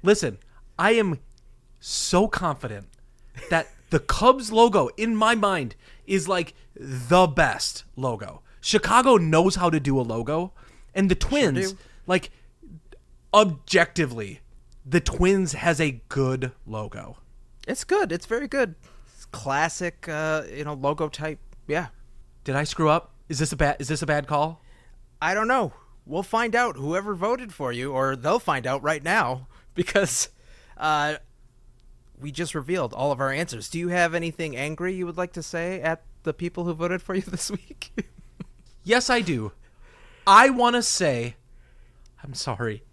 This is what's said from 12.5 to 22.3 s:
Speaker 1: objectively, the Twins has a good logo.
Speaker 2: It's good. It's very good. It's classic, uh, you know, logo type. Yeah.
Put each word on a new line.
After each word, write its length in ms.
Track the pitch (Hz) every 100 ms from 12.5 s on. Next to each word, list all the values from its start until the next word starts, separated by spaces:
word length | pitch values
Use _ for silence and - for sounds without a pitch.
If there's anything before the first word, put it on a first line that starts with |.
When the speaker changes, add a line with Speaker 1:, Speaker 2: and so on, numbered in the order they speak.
| _ - 160 - - _ - -
Speaker 1:
objectively, 1040 | 208 208 147 - 185 170 - 147 117 101 135 - - - -
the 160 | 135 165
Twins 540 | - - 180 196 180
has 260 | 151 170 156
a 200 | 160 123 -
good 440 | - 131 131 127 - -
logo. 520 | 110 107 113 - - - - - - -
Speaker 2:
It's 180 | 262
good. 280 | - 392 359
It's 140 | 170 -
very 200 | 226 277
good. 260 | 277 226 160 - - -
It's 100 | - -
classic, 840 | - 113 139 165 - 175 - -
uh, 360 | 151 156 156 107
you 120 | 127
know, 100 | 147
logo 340 | 147 139 151 156
type. 300 | - 156 151 - - -
Yeah. 220 | 151 170 - - - -